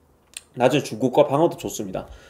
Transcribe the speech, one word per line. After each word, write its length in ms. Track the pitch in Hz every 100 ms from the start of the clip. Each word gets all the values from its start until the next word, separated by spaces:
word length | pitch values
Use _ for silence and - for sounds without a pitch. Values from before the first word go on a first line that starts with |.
| _ _ _ - -
나중에 300 | 120 123 139
중고가 420 | - 110 131 127 -
방어도 320 | 139 170 165
좋습니다. 500 | 101 - 98 95 - -